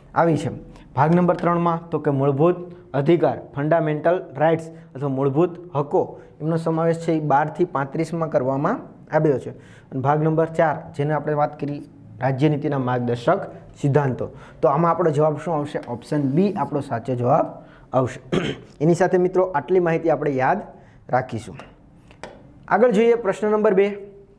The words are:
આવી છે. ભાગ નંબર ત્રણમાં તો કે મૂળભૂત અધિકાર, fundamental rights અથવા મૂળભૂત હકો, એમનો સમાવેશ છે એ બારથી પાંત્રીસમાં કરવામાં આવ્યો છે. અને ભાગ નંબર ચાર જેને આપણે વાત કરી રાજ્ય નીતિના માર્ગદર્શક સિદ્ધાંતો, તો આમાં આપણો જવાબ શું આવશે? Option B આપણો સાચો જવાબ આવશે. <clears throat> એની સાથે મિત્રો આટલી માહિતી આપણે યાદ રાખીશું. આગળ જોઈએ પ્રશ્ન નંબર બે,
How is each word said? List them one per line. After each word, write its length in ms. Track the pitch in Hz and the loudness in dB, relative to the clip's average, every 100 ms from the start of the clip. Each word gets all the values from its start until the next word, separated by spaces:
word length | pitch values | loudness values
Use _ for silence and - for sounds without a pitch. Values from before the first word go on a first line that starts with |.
| - - | -4 2
આવી 220 | 165 156 | 2 2
છે. 120 | 113 107 - - - 127 | -2 -8 -14 -20 -6 0
ભાગ 200 | 151 175 | 4 4
નંબર 200 | 175 175 | 4 2
ત્રણમાં 540 | 170 170 170 165 170 | 0 0 0 -2 -4
તો 100 | 156 | -4
કે 120 | 151 | -2
મૂળભૂત 440 | 135 139 135 170 180 - - - | 0 0 4 2 2 -6 -16 -6
અધિકાર, 480 | 135 143 170 151 110 - 143 | -2 2 4 2 0 -8 -6
fundamental 680 | 151 165 156 151 165 180 - 127 | 0 2 2 0 0 0 -2 0
rights 320 | 156 165 - - - 131 | 2 2 -2 -16 -18 -6
અથવા 140 | 143 | -4
મૂળભૂત 680 | 131 139 135 170 170 - 139 | 0 0 2 0 -2 -6 -6
હકો, 440 | 147 185 - - - - | 0 0 0 -6 -20 -8
એમનો 160 | 151 165 | -4 -2
સમાવેશ 400 | 165 160 165 165 | -2 0 0 0
છે 140 | - | -2
એ 80 | 160 | -2
બારથી 460 | 151 139 151 156 180 | 2 2 2 -2 -2
પાંત્રીસમાં 640 | 135 135 151 165 170 160 | -2 -4 -4 -4 -4 -2
કરવામાં 680 | 151 127 135 165 269 - - - | 0 0 0 -2 -2 -8 -20 -4
આવ્યો 280 | 151 156 123 | 0 2 0
છે. 100 | 117 - | -4 -14
અને 420 | - - - 135 | -20 -20 -10 -2
ભાગ 220 | 127 151 | 0 2
નંબર 220 | 156 160 160 | 2 0 0
ચાર 460 | 160 165 - - - | 0 0 -2 -8 -6
જેને 160 | 143 | -2
આપણે 200 | 151 147 | -2 -2
વાત 260 | 147 147 147 | -2 -2 -4
કરી 240 | 143 147 - - - - | -8 -8 -12 -20 -20 -4
રાજ્ય 300 | 131 127 156 | -2 2 2
નીતિના 300 | 151 147 139 | 2 -2 -2
માર્ગદર્શક 600 | 127 127 120 120 - 170 - - - - | 0 -2 -2 -2 0 0 -4 -14 -20 -4
સિદ્ધાંતો, 480 | 143 147 139 117 95 - - - | 0 2 0 -2 -8 -12 -20 -2
તો 60 | - | 2
આમાં 240 | 143 170 | 4 2
આપણો 200 | 165 170 | 2 2
જવાબ 260 | 143 156 143 | 2 0 0
શું 180 | 180 156 | -4 -6
આવશે? 240 | 147 160 - | -6 -8 -10
Option 340 | 120 - 151 | -12 -4 -2
B 320 | 135 147 202 | 0 2 0
આપણો 260 | 160 147 147 | -2 -4 -4
સાચો 360 | - 113 117 123 | -4 -6 -4 -2
જવાબ 300 | 120 139 - - - - - | 2 2 0 -8 -20 -20 -4
આવશે. 260 | 123 117 - - 190 151 | 0 0 -4 -4 -4 -2
<clears throat> 300 | - - - | -6 -14 0
એની 120 | 151 | 2
સાથે 240 | 165 180 185 | 2 2 2
મિત્રો 260 | 180 180 | 2 2
આટલી 360 | 185 - - 185 | 0 -2 0 2
માહિતી 300 | 170 165 160 | 2 0 0
આપણે 220 | 143 151 | 0 0
યાદ 300 | 131 131 190 - - - - - | 0 0 0 -4 -18 -20 -20 -2
રાખીશું. 460 | 127 131 113 98 82 - - - - - - - - - - - | -2 -2 -8 -10 -16 -18 -20 -20 -20 -20 -20 -20 -20 -20 -20 -2
આગળ 240 | 190 247 | 4 4
જોઈએ 240 | 202 233 233 | 6 4 4
પ્રશ્ન 360 | 196 185 214 | 0 -2 0
નંબર 220 | 214 214 | 2 4
બે, 340 | 196 202 202 - - - | 4 2 -2 -12 -20 -20